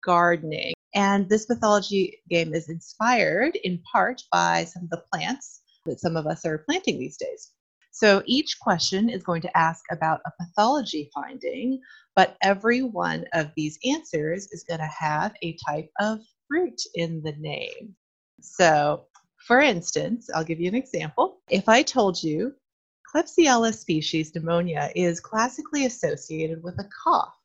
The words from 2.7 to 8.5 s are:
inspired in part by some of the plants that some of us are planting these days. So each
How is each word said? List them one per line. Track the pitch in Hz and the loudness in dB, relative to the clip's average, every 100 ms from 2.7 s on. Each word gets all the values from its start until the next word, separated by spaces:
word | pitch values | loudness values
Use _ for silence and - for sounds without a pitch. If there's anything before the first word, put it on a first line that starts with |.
inspired | 165 - - 220 247 165 165 269 - 190 | -12 -12 -2 2 4 2 2 0 -2 -4
in | 175 - | -6 -2
part | 220 190 254 - | 0 0 -2 -2
by | 175 170 170 | 2 4 2
some | 170 - | 0 -8
of | 175 | -8
the | 170 - | -10 -6
plants | - 160 269 - - _ _ - | -6 -4 -6 -10 -20 _ _ -10
that | 135 | -4
some | 180 165 | -2 -2
of | 151 | -4
us | 160 170 | -4 -4
are | 156 | -6
planting | 156 349 - 143 | -2 -2 -2 -4
these | 135 - | -6 -8
days. | - - - _ _ _ _ - | -10 -10 -18 _ _ _ _ 2
So | 214 196 - | 6 6 4
each | 254 311 | 0 0